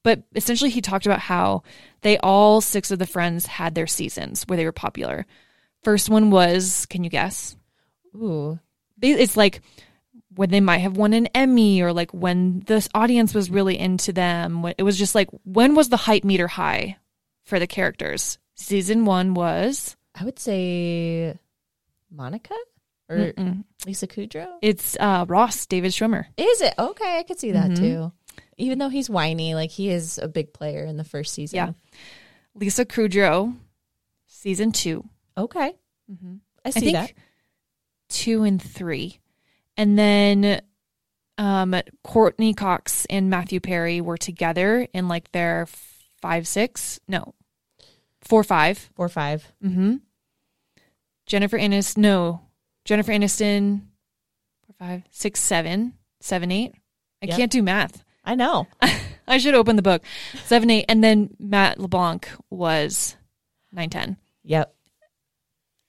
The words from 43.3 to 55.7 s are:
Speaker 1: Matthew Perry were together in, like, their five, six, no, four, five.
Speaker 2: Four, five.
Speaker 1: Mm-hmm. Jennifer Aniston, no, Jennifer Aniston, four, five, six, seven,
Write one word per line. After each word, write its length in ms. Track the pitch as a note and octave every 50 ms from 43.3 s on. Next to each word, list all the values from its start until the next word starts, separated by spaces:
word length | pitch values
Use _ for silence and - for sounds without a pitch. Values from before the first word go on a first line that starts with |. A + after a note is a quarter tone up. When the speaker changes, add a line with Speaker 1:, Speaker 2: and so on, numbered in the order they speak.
Speaker 1:
Matthew 300 | F#3 F3+ F3+ - F#3+ F3+
Perry 420 | - G3 F3+ E3+ E3 E3+ E3+ F3
were 160 | E3+ E3+ E3+ E3+
together 680 | - - E3+ - F3 E3 E3 F3 F#3 G3+ A3 B3 B3 -
in, 160 | - F#3 F3+ F3+
like, 240 | E3+ E3+ - _
their 340 | - F3 E3+ E3+ E3 E3 E3+ - - - - - - _ _ _ _ _
five, 260 | - F3 E3 E3+ E3
six, 540 | - - G3 A3+ B3+ - - - - - - _ -
no, 260 | F#3+ E3+ - - - _ _ _ _ _ _ _ _ _ _ _ _ _ _ _ _ _
four, 240 | - - A3+ G#3+ G#3
five. 460 | - F#3+ D#3+ D3 E3+ G3+ - - - _
Speaker 2:
Four, 140 | - F3+ F3
five. 420 | - E3 D3 C#3+ D3+ D#3 - _ _ _ G3
Speaker 1:
Mm-hmm. 320 | F#3+ F3+ F#3 F#3 G#3 B3 C#4 - _ _ _ _ _ _ _ _ _ _ _ _ _ _ _ _ _ _ _ _ _ _ _ _
Jennifer 320 | - - G3 G3+ G3+ A#3 A3
Aniston, 400 | G3+ G3+ G3+ G3+ F#3+ - - G#3+
no, 420 | G#3+ G#3 G3 F3+ F3 E3+ E3+ E3+ - _ _ _ _ _ _ _ _
Jennifer 280 | - G#3 G#3+ G#3 A3
Aniston, 720 | G#3+ G#3 G3+ G3 - - G#3+ G#3 G3+ G3+ G3+ G3+ G3+ G3+ - - _ _ _ _ _ _ _ _ _ _ _ _ _ _ _
four, 80 | _ G#3 _
five, 240 | F3+ F3 F3+ F3+ - _
six, 300 | _ - - G#3 G#3 -
seven, 540 | - - F#3+ E3 D#3+ E3